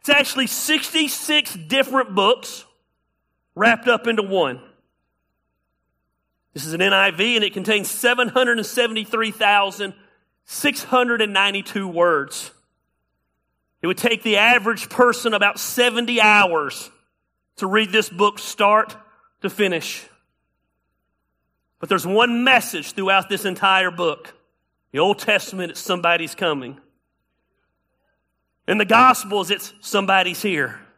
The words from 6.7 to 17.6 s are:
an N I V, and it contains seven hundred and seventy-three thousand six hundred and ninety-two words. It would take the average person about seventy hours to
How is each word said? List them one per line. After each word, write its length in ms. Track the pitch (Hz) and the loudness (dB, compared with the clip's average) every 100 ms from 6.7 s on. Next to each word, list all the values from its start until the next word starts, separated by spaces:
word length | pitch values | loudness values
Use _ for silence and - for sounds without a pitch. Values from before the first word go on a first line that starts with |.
an 80 | 165 | -2
N 100 | 190 | 2
I 200 | 196 196 | 4 2
V, 240 | 165 220 233 | 2 0 0
and 80 | |
it 100 | 208 | -2
contains 340 | 196 190 214 190 | -4 -2 -2 -2
seven 400 | - 240 247 247 | -2 0 2 0
hundred 300 | 254 254 233 | 2 2 0
and 80 | 208 | -2
seventy-three 640 | - 233 220 208 220 220 | -2 -2 -2 -6 -4 -4
thousand 640 | 202 208 208 196 190 196 - _ _ _ _ | 0 2 4 2 -4 -10 -10 _ _ _ _
six 380 | _ - 294 - | _ -4 -4 -4
hundred 400 | - 254 247 233 | 0 0 2 0
and 100 | 214 | 0
ninety-two 540 | 196 202 196 196 208 190 | 2 0 -2 -6 -6 -6
words. 640 | 165 175 156 139 - - _ _ _ _ _ _ _ _ _ _ _ _ _ | 2 2 2 -2 -10 -14 _ _ _ _ _ _ _ _ _ _ _ _ _
It 60 | 214 | -6
would 100 | 214 | -2
take 280 | 233 226 | -2 -2
the 140 | 226 202 | 0 2
average 500 | 220 240 208 220 - | 4 4 2 -4 -6
person 440 | - 247 240 233 | 2 4 4 0
about 280 | 214 202 202 | 2 2 0
seventy 600 | - - 240 226 240 240 | -8 0 0 0 -2 2
hours 720 | 214 208 196 165 143 - - _ _ _ _ _ _ | 4 6 4 0 -4 -8 -16 _ _ _ _ _ _
to 120 | - | -8